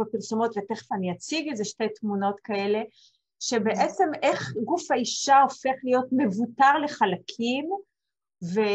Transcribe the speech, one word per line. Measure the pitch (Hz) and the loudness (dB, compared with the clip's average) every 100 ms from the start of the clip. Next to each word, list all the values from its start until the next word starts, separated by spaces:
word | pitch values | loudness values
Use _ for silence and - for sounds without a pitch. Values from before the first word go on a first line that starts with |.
בפרסומות, | 220 208 - 220 233 208 | -4 -4 -4 -2 -2 -2
ותכף | 196 226 - | -6 -8 -6
אני | 208 180 | -4 -4
אציג | 180 - 302 302 | -6 -6 -4 -4
איזה | 220 | -6
שתי | 208 - 214 - | -6 -4 -6 -4
תמונות | 208 202 196 202 | -4 -2 -2 -4
כאלה, | - 202 202 214 220 _ - _ _ - | -4 -2 0 -2 -4 _ -20 _ _ -12
שבעצם | - 240 208 196 311 - 339 285 | -2 0 0 0 0 2 0 2
איך | 277 - - 127 | 0 0 -2 -4
גוף | 233 339 - | -2 -2 0
האישה | - 240 - 269 269 | -2 -2 -2 4 6
הופך | 262 - 262 262 | 6 2 -4 -2
להיות | 254 247 254 | 0 0 2
מבוטר | 262 247 190 233 - 277 302 | 2 2 0 -2 4 4 4
לחלקים, | 294 - 202 180 - - 233 262 320 392 - _ _ _ _ - 175 | 0 0 0 0 -6 -6 -2 -2 -4 -6 -8 _ _ _ _ -12 -4
ו-, | 196 208 | 0 2